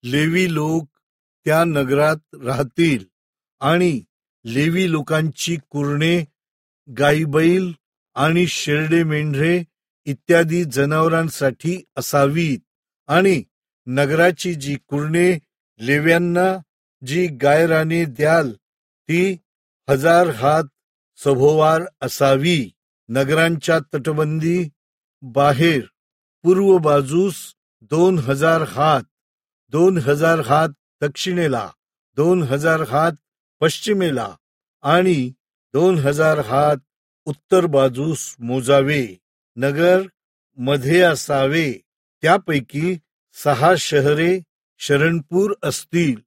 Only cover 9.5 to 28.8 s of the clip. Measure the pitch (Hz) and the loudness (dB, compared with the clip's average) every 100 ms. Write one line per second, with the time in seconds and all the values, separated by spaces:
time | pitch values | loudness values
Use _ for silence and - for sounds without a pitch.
9.5 | 175 170 _ _ _ - 139 _ 170 165 | 0 -4 _ _ _ -10 -10 _ 2 2
10.5 | 170 170 123 139 156 160 165 165 - 139 | -2 -4 -2 -2 0 0 0 -4 -2 -4
11.5 | 120 156 180 - - 127 143 143 151 165 | -4 -6 -6 -10 -12 -4 0 2 0 -2
12.5 | 131 _ _ _ _ _ 156 196 170 101 | -4 _ _ _ _ _ 0 2 0 -4
13.5 | _ _ _ - 127 143 160 170 175 180 | _ _ _ -8 -2 0 2 2 0 -6
14.5 | 165 139 143 _ 143 151 165 175 175 _ | -8 -6 -8 _ -6 -4 0 0 0 _
15.5 | _ _ _ 113 143 156 170 175 175 185 | _ _ _ -2 0 2 2 2 0 0
16.5 | 190 160 _ _ _ 123 156 180 135 139 | -2 -10 _ _ _ -8 -4 -4 -2 2
17.5 | 151 165 160 160 165 170 117 147 165 143 | 2 2 0 0 -2 -4 -2 0 2 0
18.5 | 104 _ _ _ _ _ 165 190 180 _ | -8 _ _ _ _ _ 0 0 -4 _
19.5 | _ _ _ - 139 156 170 175 120 135 | _ _ _ -2 0 4 4 2 0 0
20.5 | 156 151 _ _ _ _ _ - 135 139 | 0 -2 _ _ _ _ _ -2 2 4
21.5 | 156 156 160 165 _ 131 - 139 135 156 | 4 2 2 -2 _ -10 0 2 2 2
22.5 | 170 107 _ _ _ _ 120 135 156 165 | 0 -2 _ _ _ _ -4 0 2 2
23.5 | 170 - 165 147 151 131 151 151 156 160 | 0 0 -2 -2 -8 -6 -4 -2 -2 -2
24.5 | 175 165 _ _ _ _ _ 131 117 143 | -2 -4 _ _ _ _ _ -8 2 2
25.5 | 131 165 151 101 _ _ _ _ _ 165 | 4 2 0 -4 _ _ _ _ _ 2
26.5 | 185 196 185 151 143 135 160 196 - - | 2 4 4 4 2 2 0 0 -4 -16
27.5 | _ _ _ 110 151 180 180 120 139 160 | _ _ _ _ 0 2 2 -2 0 2
28.5 | 165 156 - | 2 -2 0